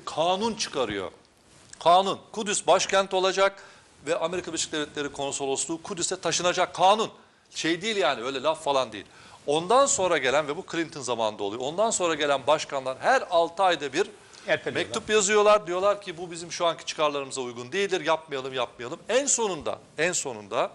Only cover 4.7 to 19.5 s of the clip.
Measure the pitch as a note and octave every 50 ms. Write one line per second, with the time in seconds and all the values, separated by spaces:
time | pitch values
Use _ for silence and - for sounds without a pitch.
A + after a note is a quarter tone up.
4.7 | - D#3 D3 D3+ - D3+ C#3+ C#3 C3+ - C#3 C#3 C3+ - C#3+ C3+ C3+ B2+ - -
5.7 | E3 E3 - - G3+ E3 D3 - F#3+ F#3 - E3+ D#3 - F3 F3+ E3+ F#3 F3 -
6.7 | - - F3 F#3+ G#3 A3 G#3+ B2 - - - _ _ _ _ _ - - - D#3+
7.7 | E3+ E3+ F3 A3+ A3 G3+ F3+ D#3 C3+ A#2 A2 B2+ C#3 C3 B2 D3+ D#3+ D#3 - D3
8.7 | C#3 C3 B2+ A#2 G#2+ G2+ F2 - - - - - - - - - C#3+ D#3+ E3+ F3+
9.7 | A3+ C4 C#4 C4 - - F#3+ F3+ E3+ D3+ C3 C3 B2+ D3+ D#3 C#3 D3+ F3 - -
10.7 | - E3 E3 C#3+ - D3+ B2+ A#2+ B2 A2+ A2+ G#2+ G#2+ - G#2 G2 G#2 B2 C3 C#3
11.7 | D#3+ F#3 A3 A#3 G3+ - F#3 E3+ D#3+ D3 D3+ C#3+ C#3+ C3+ B2 C#3+ D3+ D3+ - -
12.7 | D3+ C#3 C3 C3 C3 A2+ B2 F#3+ C4 C4+ - - F3+ E3+ E3+ D#3+ - - G3 F#3
13.7 | F3 D3 D3 C#3 B2+ D#3+ G#3+ A3+ - - - - - - - - D#3 D3+ - D#3
14.7 | B2 D3+ F3+ F#3 A#3 A3+ G#3+ - G#3+ G#3+ G3 F#3+ G#3+ G#3 G#3 G#3 G#3 G#3 E3 E3
15.7 | F3 F#3 F#3+ G3+ G3+ G3+ - F#3 E3+ D#3+ F#3 E3+ F3 E3 F3 E3 - - F3 E3+
16.7 | D#3 - - - - - D#3 D3 C#3+ C#3+ C#3 C3+ B2 C3+ B2+ B2 A#2+ A#2 B2 B2
17.7 | C#3+ G3 G3+ F#3+ F#3 F3 D3+ D#3+ D#3+ D#3 - - C#3+ C3 C3 C3+ C3 B2+ A#2+ -
18.7 | - - A#2+ A#2+ D#3+ E3+ - - G#3 B3+ C#4+ C4+ - - A#3 G3+